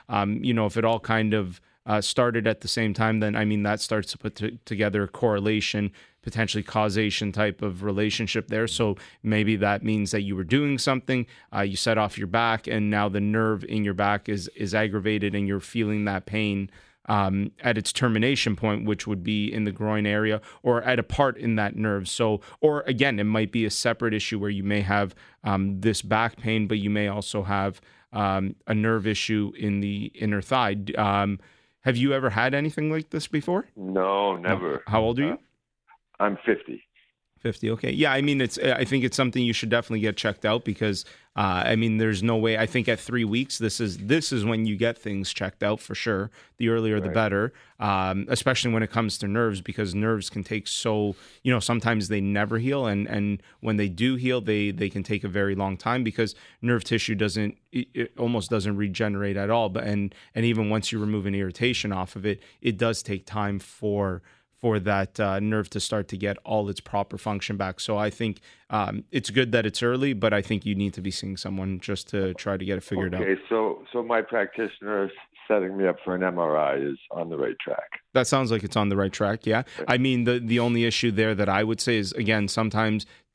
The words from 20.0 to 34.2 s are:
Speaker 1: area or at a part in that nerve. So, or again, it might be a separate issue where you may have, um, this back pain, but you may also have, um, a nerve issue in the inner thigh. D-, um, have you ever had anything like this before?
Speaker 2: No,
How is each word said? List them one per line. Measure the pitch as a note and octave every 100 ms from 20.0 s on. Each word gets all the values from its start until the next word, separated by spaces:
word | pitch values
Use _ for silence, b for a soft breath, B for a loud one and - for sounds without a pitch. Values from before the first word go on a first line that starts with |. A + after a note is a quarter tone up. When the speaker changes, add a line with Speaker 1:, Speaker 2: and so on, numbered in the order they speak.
| G#2
Speaker 1:
area | G#2 G#2+ G#2+ B B
or | B2 A#2+
at | A#2+ B2
a |
part | A2 - C#3 A#2+
in | A#2 A2
that | G#2 G#2
nerve. | A2 G2+ F#2
So, | - A#2 G#2+ B B
or | D3+ D3
again, | - A#2+ C#3 G#2+
it | G#2 A2
might | G#2+
be | A#2+
a | G#2+
separate | - A#2+ A2+ A#2
issue | G#2+ - G#2+
where | G2+ G2+
you | G2
may | G#2
have, | F#2+ G2+ G2 - B B -
um, | G2 G2 G2
this | G#2+ G2+
back | G2+ A2 A#2 -
pain, | A2+ A2 G#2
but | A2
you | G2+
may | G#2 G#2
also | G2+ G2 G#2+
have, | F#2+ G2+ G2 F#2 - b b
um, | A2 G2+ F#2+ G2 - -
a |
nerve | G#2+ A2 A2+ G2+
issue | G#2 - A2 G2+ -
in | G#2+ G2+
the | G2+ G2+ G#2+
inner | - G#2+ G#2
thigh. | - C3 A2+
D-, | G2+ G2 -
um, | G#2 G2+ G2+ G2 b b b b C3
have | A#2+
you | C3+
ever | C3+ C3
had | G#2 B2
anything | C#3 D3+ D3+ D3+
like | D#3 D#3
this | D#3 -
before? | D#3 C#3+ F3+ - -
Speaker 2:
No, | F#2+ F#2+ F#2+ G2